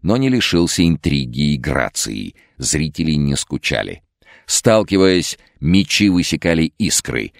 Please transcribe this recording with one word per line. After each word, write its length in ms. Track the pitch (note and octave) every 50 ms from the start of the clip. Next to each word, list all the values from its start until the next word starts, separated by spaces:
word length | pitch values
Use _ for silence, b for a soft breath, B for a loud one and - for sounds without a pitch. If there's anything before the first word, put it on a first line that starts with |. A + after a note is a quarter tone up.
| -
но 140 | E2 G#2+
не 120 | B2 C3+ C3+
лишился 580 | B2+ A#2+ F#2+ - - E2+ E2+ D#2+ - - F2+
интриги 680 | E2+ E2 D2 - D#2+ C#2+ C#2+ C2+ B1 A#1 B1+ D2 D2 D2
и 20 |
грации. 800 | C2+ B1+ C#2 C2 C2+ B1 G1+ - - - A1 G#1+ G#1 G1+ G1+ b b b b b -
Зрители 540 | C2 C2 - D2+ D#2 D#2 D2+ - E2 D#2+ D#2
не 240 | D2 D2 C#2+ C#2
скучали. 640 | C#2 - - - C2+ - - C#2+ A1+ G#1 G1+ G1+ - _ _ _ b b b b b b
Сталкиваясь, 920 | - - - - A#2+ A2 A2 G#2 - G2 F#2+ F#2+ F#2+ F#2 F2+ D#2 - - b b b b b
мечи 480 | C2+ D2 F2 G2 G2 - - - G#2 G2+
высекали 640 | F#2 F2+ E2+ - - D2+ - F2+ E2+ E2 E2 D#2+ -
искры, 560 | - A2 D#2+ - - - - - A#1 G#1 - b b